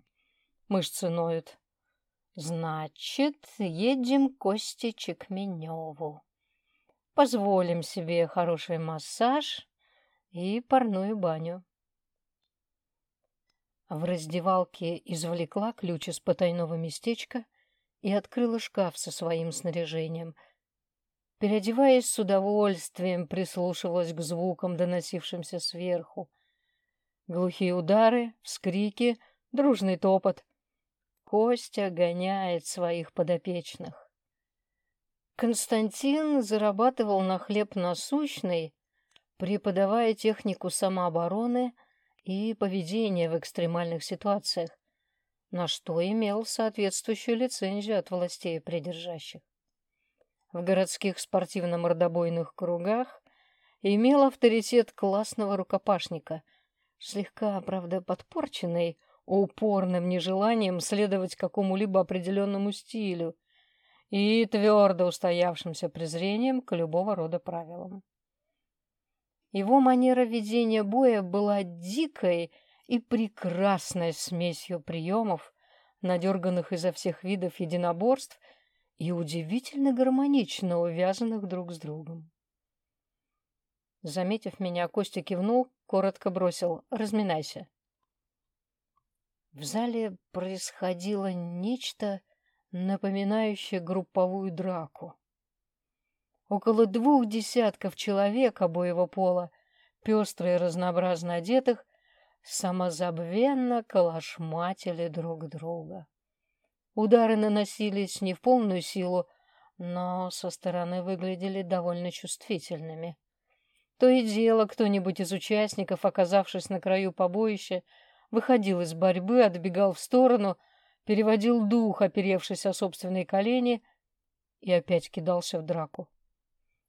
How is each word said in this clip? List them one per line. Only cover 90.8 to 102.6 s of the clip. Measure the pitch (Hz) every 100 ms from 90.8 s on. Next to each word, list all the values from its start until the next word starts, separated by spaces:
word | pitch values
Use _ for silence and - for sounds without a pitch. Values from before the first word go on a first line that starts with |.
| 185 175 190 202 190
нечто, | 180 175 175 196 254 - - 208 196 _ _ _ _ -
напоминающее | 180 185 196 196 196 196 220 220 202 - 190
групповую | 170 185 180 196 185 190 190
драку. | 165 185 180 156 - - - _ _ _ _ _ _ _ _ _ _ _ _ -
Около | 202 226 220 220
двух | 220 262 285 226
десятков | 220 214 247 220 - 190
человек | - - 196 202 226 254 -
обоего | 180 170 180 185 180
пола, | 196 185 180 175 _ _ _ _ _
пёстро | - 214 196 - 180
и | 175
разнообразно | 175 170 180 175 185 170 170
одетых, | 175 175 262 262 233 - _ _ _ _ _
самозабвенно | - -